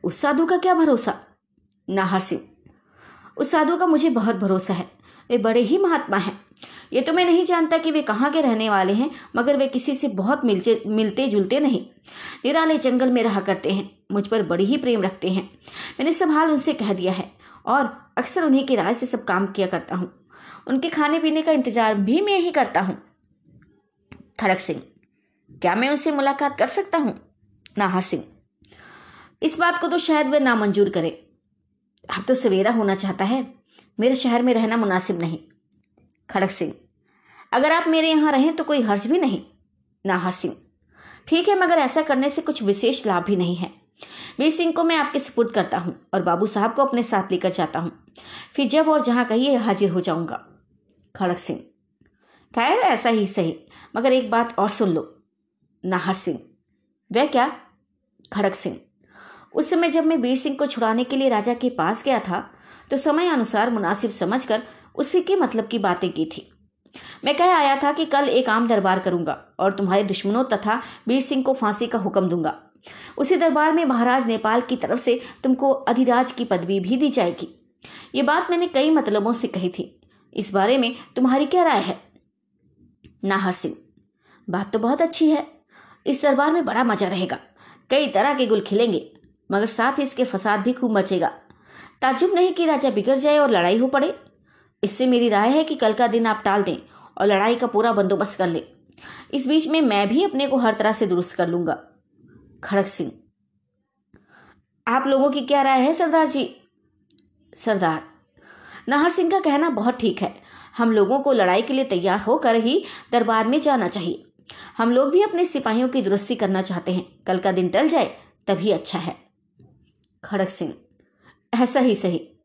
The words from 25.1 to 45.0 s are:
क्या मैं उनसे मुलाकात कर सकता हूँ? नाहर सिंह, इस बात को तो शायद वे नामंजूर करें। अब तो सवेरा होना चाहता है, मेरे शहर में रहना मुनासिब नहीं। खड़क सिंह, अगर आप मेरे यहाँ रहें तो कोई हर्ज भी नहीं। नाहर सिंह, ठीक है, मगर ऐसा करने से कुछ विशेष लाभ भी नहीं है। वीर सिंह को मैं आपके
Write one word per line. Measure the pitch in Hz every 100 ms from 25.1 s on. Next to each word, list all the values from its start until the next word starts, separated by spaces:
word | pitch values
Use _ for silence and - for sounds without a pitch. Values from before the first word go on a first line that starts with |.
| _ _ _ _
क्या | - 180
मैं | 190 262
उनसे | 294 320
मुलाकात | 294 277 277 285 285
कर | 262
सकता | 392 392 330
हूँ? | 262 185 _ _ _ _ - -
नाहर | 196 185
सिंह, | 185 92 - _ _ _ _ - - - - - - _
इस | 311 320
बात | 339 349
को | 349
तो | 339
शायद | 330 302 277
वे | 294
नामंजूर | 262 233 208 202 196
करें। | 175 160 - _ _ _ _ _ _ _ _ -
अब | - 190
तो |
सवेरा | 254 247 190 202
होना | 233 202 190
चाहता | 196 -
है, | 190 262 254 - _ - _ -
मेरे | 233 262
शहर | 254 233
में | 247
रहना | 226 220 233
मुनासिब | 208 180 185 175
नहीं। | 165 160 - _ _ _ _ _ _ _ _
खड़क | 196 190
सिंह, | - 165 - _ _ _ _ _ - -
अगर | 302 294
आप | 330 339
मेरे | 320 320
यहाँ | 311 302
रहें | 277 294 320
तो |
कोई | 302 294
हर्ज | 226 202 220
भी | 339
नहीं। | 294 190 - _ _ _ _ _
नाहर | 196 180 180
सिंह, | 180 175 - _ _ _ _ - - -
ठीक | 330 359
है, | 403
मगर | 359 330
ऐसा | 262 320
करने | 302 262 277
से | 285
कुछ | 320 294
विशेष | 202 196 240 262 220
लाभ | 180
भी | 175 196
नहीं | 175 175
है। | 175 - _ _ - - - -
वीर | 294
सिंह | 320 339
को | 330
मैं | 339
आपके | 330